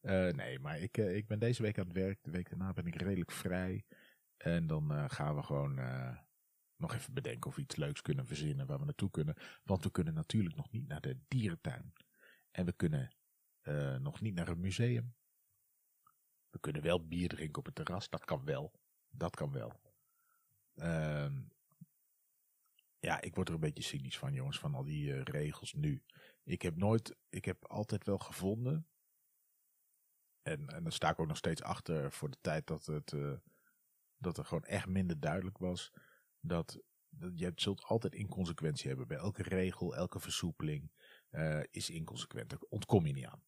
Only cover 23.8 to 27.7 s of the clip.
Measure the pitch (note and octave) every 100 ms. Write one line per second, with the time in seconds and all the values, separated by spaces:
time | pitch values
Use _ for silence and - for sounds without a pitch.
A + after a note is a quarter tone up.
23.8 | - C#2 C2 - C#2 C#2 C#2 - D2+ C2
24.8 | C#2+ D2+ C#2+ C2+ - D2 D2+ - - D3
25.8 | D3 C3+ - - - _ - F3 F#2 D#2+
26.8 | G2 A2+ - - _ F#2+ F#2+ F#2 -